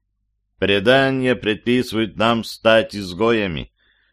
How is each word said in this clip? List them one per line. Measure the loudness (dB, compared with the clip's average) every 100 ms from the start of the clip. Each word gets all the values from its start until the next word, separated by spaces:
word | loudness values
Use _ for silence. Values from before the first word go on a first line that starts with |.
| _ _ _ _ _ -6
Предание | 0 0 2 2 2 0 -2 -2
предписывает | -2 -2 0 0 0 -4 -4 0
нам | 0 0
стать | -4 -2 4 4 2 -8
изгоями | -10 -2 0 0 -2 -6 -10 _ _ _ _